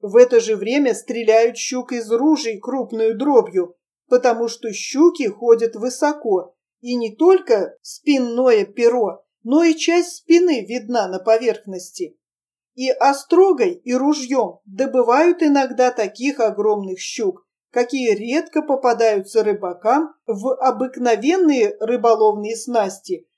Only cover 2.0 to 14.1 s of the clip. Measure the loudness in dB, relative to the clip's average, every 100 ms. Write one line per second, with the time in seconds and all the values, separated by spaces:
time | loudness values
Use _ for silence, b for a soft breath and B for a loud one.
2 | -4 0 2 0 -2 -8 -8 -6 -6 -2
3 | -2 -2 2 2 2 -4 -6 _ _ _
4 | _ 0 2 0 -4 -8 -12 -12 -8 2
5 | 2 2 -6 -4 2 4 2 -4 -8 -2
6 | -2 -2 -2 -2 -4 _ _ _ -8 -6
7 | -6 0 4 4 2 -2 -2 -10 -20 -10
8 | 0 0 0 0 2 2 0 0 0 2
9 | -2 -6 _ _ 0 2 2 0 0 0
10 | -2 -8 _ 2 4 0 -4 -10 -4 -4
11 | -2 -4 0 2 2 -4 -8 -14 -14 -12
12 | -12 _ _ _ _ _ _ -8 -4 2
13 | 2 2 0 4 4 4 0 -2 -4 0
14 | 0